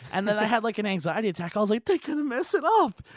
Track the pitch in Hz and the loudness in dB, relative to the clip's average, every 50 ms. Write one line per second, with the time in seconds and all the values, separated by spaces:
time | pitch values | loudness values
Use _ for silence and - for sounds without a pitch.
0 | - - - 175 196 208 208 208 214 214 240 226 214 233 214 - 208 208 190 180 | -12 -6 -4 -2 0 0 2 2 2 2 2 0 0 -2 -4 -2 -2 -2 -2 -2
1 | 143 165 160 202 226 208 170 - 175 170 - 208 214 202 214 233 - - 381 320 | -2 -2 -2 -2 -2 -2 -2 -4 -6 -4 -2 0 2 2 2 2 2 0 0 0
2 | - - 311 302 294 285 240 254 359 - - 381 277 330 440 440 349 247 185 - | 0 -2 -4 -2 -2 -2 -2 -2 -2 0 0 0 2 4 4 4 4 4 0 -6
3 | - - - | -16 -20 -20